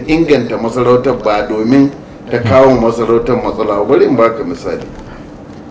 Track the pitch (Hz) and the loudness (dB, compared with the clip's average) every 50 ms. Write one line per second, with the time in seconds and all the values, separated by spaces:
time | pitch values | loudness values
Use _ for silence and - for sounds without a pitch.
0 | 127 156 160 165 160 147 143 127 117 110 113 104 113 113 113 127 120 123 123 123 | -2 0 0 0 2 2 2 0 0 -2 -4 -4 -4 -4 -2 0 2 2 2 2
1 | 123 139 120 113 - 107 104 104 104 - 110 107 110 117 135 139 139 139 - - | 2 0 -2 -2 -2 -2 -2 -2 -2 -2 -4 -2 0 2 4 4 2 2 -2 -8
2 | - - - - - - 113 117 - 107 135 131 135 135 131 120 113 113 113 117 | -18 -18 -20 -18 -10 -6 -4 -2 0 4 4 6 6 6 4 4 2 0 0 0
3 | 113 107 117 113 - 127 120 110 104 101 104 107 107 107 101 101 104 113 139 180 | 0 0 0 0 0 0 -2 -2 -2 -4 -4 -4 -2 -2 -2 -2 0 2 4 4
4 | 202 - 139 113 113 113 113 110 90 87 - - - 92 80 - - - - - | 4 4 4 2 2 2 2 -2 -8 -8 -8 -8 -8 -8 -8 -10 -10 -12 -16 -18
5 | - - - - - - - - - - - - - - | -18 -18 -18 -18 -18 -20 -20 -20 -20 -20 -20 -20 -20 -20